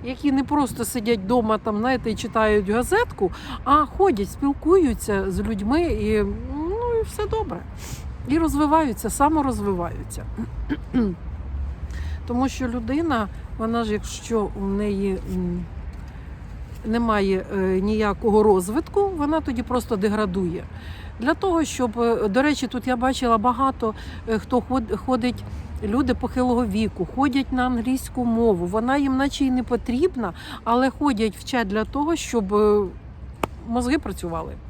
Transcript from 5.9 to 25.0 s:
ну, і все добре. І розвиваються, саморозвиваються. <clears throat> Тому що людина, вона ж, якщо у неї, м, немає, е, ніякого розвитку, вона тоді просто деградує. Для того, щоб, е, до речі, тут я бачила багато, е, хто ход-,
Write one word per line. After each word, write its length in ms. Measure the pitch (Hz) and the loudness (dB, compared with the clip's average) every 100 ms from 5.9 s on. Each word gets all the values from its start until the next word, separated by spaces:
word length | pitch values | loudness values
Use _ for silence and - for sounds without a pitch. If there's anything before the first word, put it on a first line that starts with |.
| 220 208 214 202 208 247 | 2 2 2 2 -2 -6
ну, 460 | 277 320 415 480 453 | -4 -2 -2 0 0
і 20 | |
все 240 | 440 - 415 | -2 -4 -2
добре. 320 | 440 403 175 - - - - - - - | -2 -2 -6 -10 -12 -10 -10 -10 -10 0
І 100 | 294 | 2
розвиваються, 720 | 320 277 294 320 302 214 214 | 2 2 4 4 2 -2 -4
саморозвиваються. 1160 | - 277 320 269 220 202 185 170 - - - - - 226 - - 294 - | 2 4 4 2 0 0 -2 -2 -6 -10 -10 -10 -8 -8 -6 -4 -6 -2
<clears throat> 1300 | 262 214 170 - - - - - - - - - - - | 0 0 -2 -8 -10 -8 -6 -6 -6 -8 -6 -6 -6 -2
Тому 220 | 240 262 | 0 0
що 180 | - 254 | 0 -4
людина, 600 | 240 226 277 339 247 202 - - - | -4 -2 0 2 0 -2 -6 -10 -4
вона 260 | 226 233 | -2 0
ж, 100 | 226 | 0
якщо 560 | 208 - - - 226 196 - | -2 -4 -10 -2 0 0 -2
у 40 | 196 | -2
неї, 540 | 196 208 196 196 185 - 185 | 0 0 0 0 -2 -4 -4
м, 300 | 175 175 170 - - - - - - - - - - - 220 | -2 -4 -6 -10 -10 -10 -12 -12 -14 -12 -12 -12 -12 -10 -2
немає, 600 | 226 233 208 196 190 185 196 | 0 2 2 4 2 0 0
е, 240 | 190 190 | 2 2
ніякого 640 | 202 214 214 196 233 208 | 2 2 2 2 4 6
розвитку, 680 | 214 190 180 240 330 - 403 349 | 8 6 4 -2 0 0 2 0
вона 240 | 285 320 | 0 0
тоді 220 | 302 240 | 0 -4
просто 320 | - 254 - 214 | -2 -2 0 0
деградує. 680 | 208 208 214 180 180 170 - - - - - - | 0 2 0 0 -2 -4 -8 -12 -12 -12 -12 -4
Для 140 | 240 | 0
того, 300 | 330 392 330 | 2 2 2
щоб, 360 | 294 - 247 220 | 0 -2 -2 2
е, 280 | 233 220 214 | 2 2 2
до 140 | 202 | 2
речі, 260 | 294 285 254 | 2 2 -2
тут 200 | 254 254 | -4 -2
я 80 | 254 | 0
бачила 420 | 254 262 247 226 | 0 0 2 4
багато, 560 | 226 240 269 262 226 214 - - - | 4 2 0 2 -4 -4 -10 -10 -4
е, 100 | 220 | -4
хто 220 | - 247 | 0 0
ход-, 360 | - 262 220 208 | 2 -2 0 -4